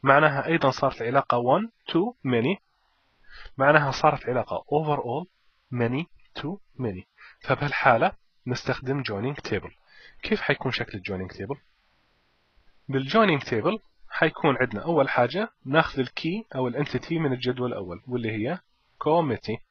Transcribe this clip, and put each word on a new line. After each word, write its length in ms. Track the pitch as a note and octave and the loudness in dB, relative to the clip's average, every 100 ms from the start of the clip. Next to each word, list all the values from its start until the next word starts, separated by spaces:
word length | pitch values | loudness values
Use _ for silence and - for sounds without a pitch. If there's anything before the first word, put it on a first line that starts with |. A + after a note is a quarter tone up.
معناها 440 | C3+ C#3 D#3 C#3 C3 | 8 8 6 2 0
أيضًا 240 | E3 C3+ | 2 2
صارت 320 | - C3+ - | 2 -2 -2
العلاقة 560 | A#2 C3+ - B2 A#2+ D#3 | 0 0 2 0 4 2
one 100 | A3+ _ - | 0 _ -4
to 220 | E3 G#3 - C3 | -2 -2 -4 0
many، 320 | A#2+ B2+ G3 _ _ _ _ _ _ - - - - | 2 2 -2 _ _ _ _ _ _ -20 -18 -16 2
معناها 340 | C3+ D#3 C#3 | 6 6 4
صارت 380 | C3 D#3 D3 - | 2 2 2 -2
علاقة 360 | B2 G#2+ F2+ | -2 -2 -6
overall 640 | - D3 D#3 C#3+ A#2+ C3 F#3 _ _ _ _ | -2 -2 0 -2 -2 -6 -8 _ _ _ _
many 300 | B2 A#2 B2+ F3 - - - | -2 0 -2 -6 -14 -18 -10
to 160 | C#3+ G3 _ - | -10 -10 _ -8
many. 220 | A#2+ F#2 - _ - - | -6 -6 -14 _ -20 -18
فبهالحالة 720 | - C3+ C#3+ - C#3 A#2 F3 - _ _ - | -4 -2 -2 2 4 4 2 -2 _ _ -8
نستخدم 560 | B2 - B2 B2+ C#3 | -6 -4 -4 -4 -4
joining 340 | B2 G2 A#2 C#3+ - | -4 -4 -4 -6 -4
table. 220 | G2+ F2+ - _ - - - | -6 -6 -18 _ -20 -20 -16
كيف 180 | - G#3+ | -4 -4
حيكون 320 | - D3 C3 | 0 -2 -2
شكل 260 | - A#2+ G#2 | -4 -6 -8
الجويننج 320 | F#2 F#2+ F#2 | -8 -6 -8
تيبل؟ 260 | - G2 C#3 _ _ _ _ _ _ _ _ _ _ _ _ - | -10 -8 -10 _ _ _ _ _ _ _ _ _ _ _ _ -4
بالجويننج 540 | C3+ C3+ A3 G#3+ D3 | -4 0 4 4 2
تيبل 360 | - A2+ D#3 G#3+ _ _ - | 0 0 0 -2 _ _ -10
حيكون 460 | - D#3+ - D#3+ B2 | 0 0 4 2 4
عندنا 220 | B2+ G2+ | 0 -2
أول 260 | D#3 E3 C3+ | 0 2 2
حاجة 400 | - A#2+ D#3+ A3+ _ | 2 2 0 -6 _
ناخذ 340 | C3 D3 D#3+ - | 2 2 2 -2
الكي 460 | B2 - D#3+ G3+ A3+ | -4 -4 -4 -6 -6
أو 140 | C3+ B2+ | -4 -4
الانتيتي 500 | A#2+ C#3+ B2+ - E3 | -2 -4 -4 -4 -2
من 140 | D#3 | 0
الجدول 400 | B2+ B2 A#2+ B2 | 0 -2 -2 -4
الأول، 300 | A2+ F#2 F2 - | -4 -8 -12 -6
واللي 240 | B2 A2+ | -4 -4
هي 280 | A2 A2+ F3+ _ _ _ _ | -4 -4 -6 _ _ _ _
committee. 560 | D3+ E3 D#3 G#2+ - C#3+ - | 0 2 2 -2 -4 -8 -8